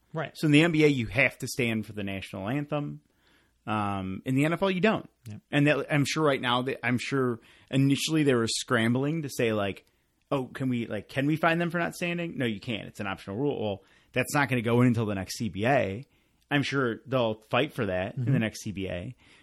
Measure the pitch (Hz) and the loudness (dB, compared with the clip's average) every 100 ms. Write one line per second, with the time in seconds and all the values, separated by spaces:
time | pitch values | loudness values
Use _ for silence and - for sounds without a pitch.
0 | _ 160 143 - 156 147 170 156 151 131 | _ -8 -8 0 6 6 6 6 4 4
1 | 104 123 127 - 131 - 117 110 101 104 | 0 2 2 2 -8 -2 0 0 -4 -8
2 | 98 98 - 98 98 143 147 147 147 147 | -6 -8 -8 -8 -6 -6 -4 -6 -6 -12
3 | _ _ _ _ _ _ - 107 101 98 | _ _ _ _ _ _ -6 -2 -2 -4
4 | 95 95 - 131 156 165 196 185 214 175 | -4 -6 -2 0 0 0 0 2 2 0
5 | - _ 107 107 - 143 143 139 131 147 | -4 _ -16 -16 -2 2 4 4 2 0
6 | 135 156 151 131 123 123 127 - 117 123 | 0 2 2 2 2 0 0 -2 0 0
7 | - 135 127 117 - - - 139 139 135 | 0 0 0 -2 -10 -20 -2 2 4 4
8 | - 156 143 120 113 - - 120 113 127 | 2 2 4 4 2 -2 0 2 4 2
9 | 143 165 139 - 117 107 98 92 _ _ | 0 -2 -4 -2 0 0 -2 -6 _ _
10 | _ _ - 139 127 - 131 120 113 107 | _ _ -4 -4 -4 -4 -2 -2 -4 -6
11 | - 135 143 156 165 165 175 175 165 - | -6 -2 0 2 2 2 -2 -2 -4 -4
12 | 175 175 170 - 120 98 - 101 90 - | -6 -4 -6 -4 -4 -4 -6 -8 -8 -8
13 | 101 95 - 101 143 120 104 95 _ _ | -8 -8 -8 -4 -2 -2 -4 -4 _ _
14 | _ 127 131 151 131 127 113 120 123 117 | _ -4 0 0 0 0 2 4 6 4
15 | 104 98 92 - 110 90 113 139 95 104 | 0 -4 -6 -6 -6 -2 2 2 0 -4
16 | - _ _ _ - 143 131 139 123 107 | -12 _ _ _ 0 0 2 0 0 -2
17 | 120 131 113 110 - 123 151 - 98 90 | -2 0 0 -2 0 0 0 -2 -2 0
18 | 101 135 117 131 110 - 110 95 92 87 | -2 -2 2 2 2 -4 -10 -6 -6 -6
19 | 113 - _ - | -8 -14 _ -20